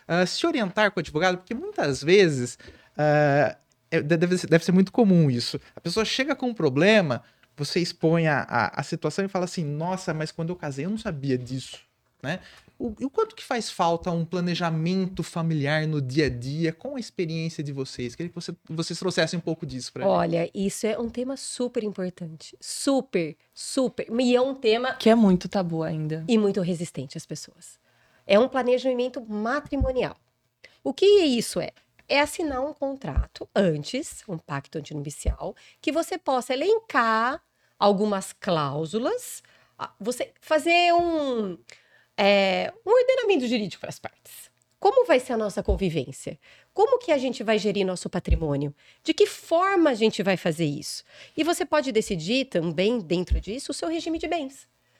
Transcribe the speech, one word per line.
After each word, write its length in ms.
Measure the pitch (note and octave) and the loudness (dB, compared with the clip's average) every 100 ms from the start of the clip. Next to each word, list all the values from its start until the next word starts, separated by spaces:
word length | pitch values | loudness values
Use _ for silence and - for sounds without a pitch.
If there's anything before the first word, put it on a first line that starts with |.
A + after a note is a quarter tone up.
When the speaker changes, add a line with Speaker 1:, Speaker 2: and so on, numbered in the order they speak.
| - | -2
Speaker 1:
ah, 180 | E3+ F3+ | 0 0
se 200 | - E4+ | 0 0
orientar 460 | D#4 F#3+ G#3+ G#3 | 0 0 0 0
com 80 | F3+ | 0
o 20 | |
advogado? 360 | D#3+ D3+ F#3 F3+ | -4 0 0 0
Porque 160 | - | -4
muitas 480 | A#3 G4 - D3 C3 | -8 -6 -2 -2 0
vezes, 540 | C#3+ G3+ F3 C3+ A#2+ - - - _ - | 4 6 6 4 -4 -8 -20 -20 _ -2
ah, 580 | D3+ D3+ D3 C#3+ C3 - _ _ _ | 2 4 4 4 2 -2 _ _ _
é, 100 | D#3+ | -2
de-, 160 | C#3+ E3 | 2 2
deve 200 | F3 F3+ | 2 0
ser, 100 | - | 4
deve 160 | E3 - | 2 6
ser 60 | |
muito 180 | F3+ F#3 | 4 4
comum 380 | - G#3 F3 D3 | 4 6 6 6
isso. 280 | A#2+ - D3 - | 2 -2 -8 -12
A 60 | - | -12
pessoa 240 | E3+ A3+ G#3 | -4 -2 -2
chega 300 | - C4+ C4+ | -2 -2 -2
com 120 | B3+ | -4
um 40 | |
problema, 680 | A3 D#3 C3 F#3+ A3 D#3+ A2+ - _ _ - | 0 0 4 6 6 4 -2 -8 _ _ -10
você 240 | C#3+ F#3 | -4 -2
expõe 480 | E3+ - E3 E3+ D#3+ | -2 0 2 4 2
a, 140 | C3+ | 0
a, 400 | - A#2 G2+ - | 0 0 0 -2
a 20 | |
situação 400 | - D#3+ D3+ - | -6 -4 -4 -4
e 60 | G3 | -4
fala 160 | F#3 F3+ | -4 -4
assim, 180 | - | -4
"Nossa, 500 | D3 D3 E3+ F#3+ - | -6 -4 -4 -4 -4
mas 180 | D#3 D#3 | -4 -6
quando 160 | - E3 | -6 -6
eu 60 | F3+ | -6
casei 280 | D3+ C3+ E3+ | -8 -6 -6
eu 40 | |
não 80 | A3 | -6
sabia 400 | A3 D3 C#3 B2+ | -6 -6 -2 -2
disso", 420 | B2 C3 - - _ _ _ _ | -2 -8 -10 -16 _ _ _ _
né? 180 | C3 F#3 - - _ - | -8 -8 -10 -20 _ -10
O, 140 | A#3+ G#3+ | -8 -6
e 60 | C4+ | -4
o 40 | |
quanto 260 | - A4 - | -2 -2 -4
que 80 | |
faz 280 | - A#3+ - | -6 -4 -4
falta 400 | - E3+ E3+ F3+ | 0 2 2 -2
um 120 | E3+ | -4
planejamento 1000 | E3 F3+ F3 E3+ E3+ D#3+ E3 F#3+ F#3 F#3 | -2 -2 -2 -2 -2 0 0 0 -2 -4
familiar 640 | D#3+ E3+ E3 D#3 C#3 D#3 D#3 | -6 -4 -2 0 0 0 0
no 120 | D3+ | -2
dia 280 | B2+ C#3+ C#3 | -2 0 0
a 20 | |
dia, 420 | B2 C3 D3+ E3 | -2 -6 -2 -2
com 240 | E3 B3+ C#4 | -4 -8 -10
a 40 | |
experiência 640 | A3 - E3 D#3+ E3 E3 | -8 -6 -4 -4 -6 -6
de 80 | D3 | -8
vocês? 400 | C#3 C3 - B2 | -8 -8 -8 -8
Queria 160 | - F3 | -8 -10
que 60 | F3 | -10
você, 180 | - E3+ - | -12 -12 -8
vocês 300 | E3 D#3+ E3+ | -6 -6 -4
trouxessem 400 | F#3 F3 D#3+ F3+ | -2 0 0 -2
um 20 | |
pouco 240 | E3+ D#3+ D3 | -4 -6 -6
disso 260 | B2+ - | -10 -10
pra 120 | - | -4
gente. 80 | F#3+ | 2
Speaker 2:
Olha, 360 | F3+ E3+ E3 E3+ | 2 2 0 -2
isso 320 | G#3 G3 - G#3+ | -4 -4 -2 -4
é 100 | A3 | -2
um 100 | A#3 | -6
tema 260 | A#3+ B3+ C4+ | -6 -6 -8
super 480 | - - B3 A#3+ | -10 -6 -4 -4
importante. 720 | G#3+ F#3+ F#3 - E3 D#3+ - - | -4 -4 -8 -8 -12 -14 -20 -18
Super, 720 | - - C#4 C4+ E3+ F#3 D#3 - _ | -12 -4 0 0 0 -2 -2 -8 _
super. 540 | - - C4+ B3 - - A3+ | -16 -4 -2 0 -2 -4 0
E 140 | B3 B3 | 2 4
é 40 | |
um 140 | C4 | 2
tema 400 | C4+ A3 A3+ B3+ | 0 0 2 0
Speaker 3:
Que 160 | B3+ A3 | 2 4
é 60 | A#3 | 8
muito 340 | G3+ F3+ F3+ | 8 6 2
tabu 320 | G#3 F3 D#3+ | -2 -2 -2
ainda. 420 | D#3+ D#3 D#3 D#3 E3 | -2 -4 -4 -4 2
Speaker 2:
e 100 | A3 | 2
muito 240 | G3+ G3 | 2 0
resistente 560 | F3 E3 E3+ - C3 D#3+ | -2 -4 -6 -10 -12 -12
às 80 | - | -12
pessoas. 540 | D3+ - _ - - _ _ _ _ - | -14 -14 _ -20 -20 _ _ _ _ 2
É 100 | G3+ | 4
um 100 | B3+ | 4
planejamento 760 | C4 B3 B3+ C4 B3 B3+ C4 A3 | 2 0 2 2 0 -2 -6 -8
matrimonial. 880 | G#3 A3 C#4+ C#4+ C#4 C4 B3+ D#3+ - _ _ _ _ - _ | -4 -2 -4 -4 -2 -2 0 -4 -6 _ _ _ _ -20 _
O 100 | C#4 | -6
que 120 | - G4 | 4 8
isso 520 | G#4 D#4 A#3+ - F3 | 8 6 2 0 -4
é? 120 | D3+ - _ _ - | -6 -10 _ _ 0
É 120 | C4+ | 0
assinar 400 | D4 - D#4 B3+ | 2 -2 -4 -4
um 120 | C#4+ - | -6 -4
contrato 760 | C#4 C4+ D#3+ C3 - - - G#3 | -6 -6 -6 -4 -6 -10 -4 0
antes, 640 | F#3 D3+ D3 C4 - - - | 2 0 -4 -8 -8 -14 -12
um 100 | E3 | -12
pacto 400 | - C#3 - D#3+ | -8 -10 -8 -12
antinupcial, 800 | - D3+ C#3+ - - - E3 - - _ | -10 -10 -10 -6 -4 -4 -8 -12 -20 _
que 100 | D#4+ | -4
você 240 | D4 D#4+ F#4 | -2 -2 -4
possa 380 | - B3+ A#3 | -2 -2 -2
elencar 880 | C4 F4+ A4 - C#4 A3+ A3 A#3+ D4+ _ _ _ - | -2 0 0 0 0 2 2 0 -4 _ _ _ 2
algumas 540 | G#3 F#3+ G#3+ G3 - | 4 4 2 -2 -6
cláusulas, 1080 | - - D#3+ C#3+ C#3+ D#3 A3 C#4+ B4 - - - _ _ - | -8 -2 0 0 -2 -4 -2 -2 -4 -6 -16 -20 _ _ -14
ah, 120 | - - | -14 -8
você 320 | G#3 B3 - _ | -8 -6 -8 _
fazer 520 | - D#4 E4 F4 F4 | 0 0 4 4 6
um, 640 | E4+ F4 D#4+ C#4 A#3+ G3+ F3 - - _ _ _ - | 4 2 0 -2 -2 -4 -8 -16 -20 _ _ _ 0
é, 560 | G3+ G3+ F#3+ F#3 F#3 - F#4 | 4 4 4 0 -2 -4 4
um 40 | |
ordenamento 560 | B4 B4 C5 G#4+ E4+ A#3+ | 4 6 2 2 2 0
jurídico 340 | A#3+ G3+ - | -2 -4 -8
para 80 | - | -12
as 100 | - | -12
partes. 500 | - - - - - _ _ _ | -14 -16 -20 -20 -20 _ _ _
Como 260 | G4 C5 A#4 | 2 4 4
vai 140 | C4 | 2
ser 140 | - | 2
a 40 | A3+ | -2
nossa 240 | G#3 G3 | -2 -2
convivência? 800 | G3 F#3+ F#3+ D#3 C3 - - D#3 _ - _ | -2 0 0 -2 -6 -10 -14 -14 _ -20 _
Como 240 | - A4 B4 | 0 2 2
que 140 | - | 2
a 60 | C#4+ | 0
gente 260 | B3+ - | 0 -2
vai 160 | G#3+ G#3+ | 0 0
gerir 260 | G3+ G3 F#3+ | 0 0 0
nosso 240 | F3+ - | -2 -6
patrimônio? 640 | F3 - E3 D#3+ C#3 D3 - _ _ | -6 0 0 0 -2 -2 -8 _ _
De 100 | - | -2
que 120 | D#4+ G#4 | 2 2
forma 600 | - - E4 F#4+ F#4+ D#4 | 0 0 2 4 4 4
a 20 | |
gente 300 | A3 A3 - | 4 2 2
vai 140 | G3 F#3 | 0 0
fazer 280 | F3+ D#3 D#3 | 0 0 -2
isso? 380 | D3 - - - - - - | -2 -8 -12 -14 -20 -8 -2
E 80 | |
você 220 | D#4 E4+ F4 | 0 0 0
pode 260 | D4+ C4 | 0 2
decidir 540 | A3 - F3+ E3 C4 C4 | 0 0 -2 -2 -2 0
também, 540 | F3 E3+ D#3+ G3+ A#3+ | -2 -2 0 0 0
dentro 400 | D#3+ F3 F3+ D#3 | 0 -2 0 -2
disso, 300 | F#3 B3+ - | -2 -8 -8
o 40 | C#4 | -6
seu 140 | E4+ | -4
regime 280 | E4 E4 D#4+ | -4 -4 -4
de 100 | E4 | -2
bens. 400 | E4+ C4+ - - _ _ _ | -4 -4 -12 -20 _ _ _